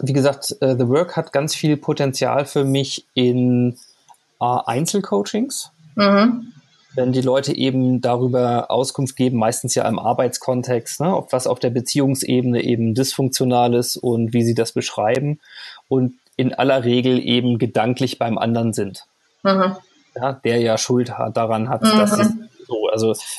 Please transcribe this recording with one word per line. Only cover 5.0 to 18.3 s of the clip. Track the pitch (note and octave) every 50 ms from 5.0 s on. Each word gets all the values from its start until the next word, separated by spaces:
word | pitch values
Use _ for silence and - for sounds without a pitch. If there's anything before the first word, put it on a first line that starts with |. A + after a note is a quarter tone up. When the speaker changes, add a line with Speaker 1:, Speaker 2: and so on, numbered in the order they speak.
| F3+ - G#3+ G3+ G3+ - - G#3 B3 C#4+ - - - - _ _ _ - -
Speaker 2:
Mhm. | - G3+ G3 G3+ G3+ G#3+ B3 A#3 - - - - - - _ _ _ _ _ -
Speaker 1:
Wenn | C3 B2+ B2+ B2+
die | C3
Leute | B2+ C3 B2+ C3+ C3+ - -
eben | - C3 C3+ B2+ C3 B2+ B2+ B2+ B2
darüber | B2 B2 A#2+ B2 B2+ B2 B2 B2 B2 B2 A#2+ A#2+ - -
Auskunft | - A#2+ C3 C3 - - C#3 B2 -
geben, | - B2+ B2+ B2+ A#2
meistens | G#2+ A#2 B2 - - A#2+ -
ja | - - G#2
im | A2 F2
Arbeitskontext, | - A2 A#2+ A#2 C3 A#2+ B2+ - - - B2+ B2+ B2 B2 B2 A#2 A2+ - - -
ne, | C#3+ F3 F#3+
ob | - - - -
was | B2+ -
auf | D3 B2+ -
der | - B2+
Beziehungsebene | A#2+ B2 A#2 - - C#3+ C#3 C3+ C3+ C3 - - B2+ B2+ B2 B2+ A#2+ A#2+ -
eben | B2 A#2+ A2+ A#2 A2+ G#2+
dysfunktional | A#2+ C3 C3 - - C3+ B2 - - C#3 B2+ B2 A#2+ B2 A#2+ A#2+
ist | A#2+ B2 - -
und | - - B2+ A#2 A2+ A#2 A2+ A2+
wie | A#2+ A#2
sie | A#2 A#2
das | A#2 A2+ - -
beschreiben | B2 A#2 - - - G#2 G#2+ B2 C#3 C#3 C#3+ D3 - _ - - - - - - - - -
und | C3+ C3 B2+ B2 B2 - _ _ _
in | - B2+ B2+ -
aller | - B2 C3+ C3 C3+ A#2+
Regel | A#2+ A#2+ B2+ B2 B2+ B2+ B2+
eben | - - A#2+ B2 B2 B2 A#2+ A2+
gedanklich | B2 A2+ - A#2 G#2+ A#2+ A#2+ - C3+ B2 - -
beim | B2 A#2